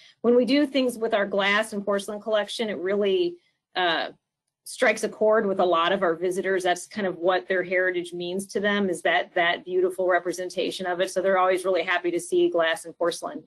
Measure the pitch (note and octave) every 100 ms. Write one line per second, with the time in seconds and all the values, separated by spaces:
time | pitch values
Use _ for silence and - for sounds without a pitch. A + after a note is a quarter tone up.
0 | - _ A3+ B3 A3+ C#4+ D4 C#4 B3 A3
1 | A3 G#3+ G3+ G3+ G3 G#3 A3 G3+ G3+ G3+
2 | G3+ G#3 A3 G#3+ G3+ - G#3+ E3+ F3+ G3+
3 | G3+ F#3 F3 - _ _ _ F#3 F3+ D#3
4 | E2+ - _ _ _ _ - - B3 A3
5 | G#3 - G#3+ A3 G3 F#3+ F3+ E3 F3 F#3+
6 | F3+ E3 F3+ F3+ F#3 F#3+ F3+ F3 - G#3+
7 | F#3+ F3+ F3 F3+ F3+ F#3+ F3+ F#3 F#3 F3+
8 | F3 F3 F3 F#3+ G3 A#3 G#3 G3+ G3 E3
9 | F3+ E3+ - F3+ E3+ - F3+ F#3 F#3 F#3
10 | F3+ F3+ F3+ E3+ F3+ F#3 F3+ E3+ F#3+ F3+
11 | F#3 F#3 F#3+ F#3 F#3 F3+ F3+ F3+ F3+ F3
12 | F3 E3+ E3+ F3+ F3 E3+ D#3+ D#3+ E3 -
13 | E3+ E3 E3 D3+